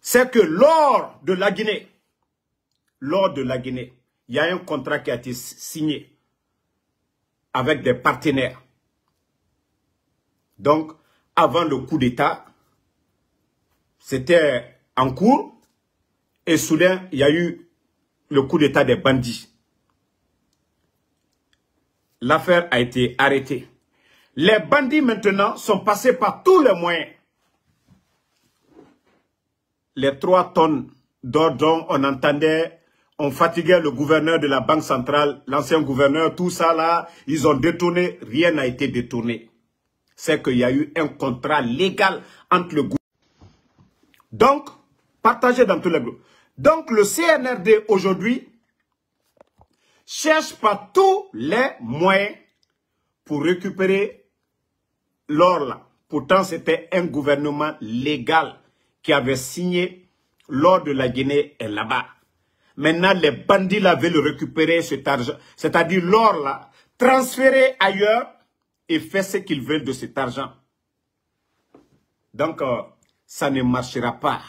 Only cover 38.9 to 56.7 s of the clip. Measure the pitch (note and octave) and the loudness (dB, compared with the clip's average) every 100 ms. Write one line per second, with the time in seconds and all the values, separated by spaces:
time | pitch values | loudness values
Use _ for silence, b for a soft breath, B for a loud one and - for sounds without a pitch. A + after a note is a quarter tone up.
38.9 | A#2+ A#2+ A#2+ A2+ A2+ - _ _ _ _ | -4 -6 -6 -6 -8 -12 _ _ _ _
39.9 | _ _ _ - D3+ C#3 B2 B2 C3+ D3+ | _ _ _ -4 -2 0 0 0 0 -4
40.9 | E3 D3+ - C3+ B2+ C#3+ D3+ C#3+ G#3 F#3+ | -4 -6 -4 -6 -6 -2 -2 -2 -2 -4
41.9 | - G3 F#3 B B B F3+ F3 D3+ - | -2 -2 -2 B B B -2 -2 -4 -4
42.9 | - _ _ _ _ - _ _ _ _ | -6 _ _ _ _ -20 _ _ _ _
43.9 | _ _ _ _ A2+ B3 C#4+ - - _ | _ _ _ _ 2 4 4 -4 -20 _
44.9 | _ _ _ G3 - B3 B3 A3 E3+ F#3 | _ _ _ -2 2 0 4 2 2 0
45.9 | D#3+ A#2 - b b b - C#3 D#4+ D#4+ | -2 -4 -12 b b b 0 2 2 0
46.9 | A3 G3+ - E4+ D4+ B3+ A#3+ F3+ G#3+ A3 | 2 2 2 2 2 0 -4 2 2 4
47.9 | G3 F#3+ F3+ G3 B3+ - _ _ _ _ | 0 0 -2 -2 -4 -6 _ _ _ _
48.9 | _ _ _ _ _ _ _ _ _ _ | _ _ _ _ _ _ _ _ _ _
49.9 | _ _ - D#4 D#4 D#4 - A3 G3 - | _ _ -6 0 0 0 -2 -2 -2 -2
50.9 | - G4 G4 G4 G#2+ C#3 A#3 C4+ - A#2 | 4 4 4 -4 -8 -2 0 -2 -4 -10
51.9 | C#3 F3+ G3 G3+ - _ _ _ _ _ | 0 2 2 0 -8 _ _ _ _ _
52.9 | _ _ _ _ D3 D#3 F3+ F#3+ - F#3+ | _ _ _ _ -4 -2 -2 -4 -4 0
53.9 | G3 G#3 - _ _ _ _ _ _ _ | 0 -2 -8 _ _ _ _ _ _ _
54.9 | _ _ _ _ D3+ F3+ F3 C3 G#2+ _ | _ _ _ _ 2 4 2 -4 -10 _
55.9 | _ _ D3 B2+ F#3 F#3 E3 - | _ _ -8 0 0 0 -6 -4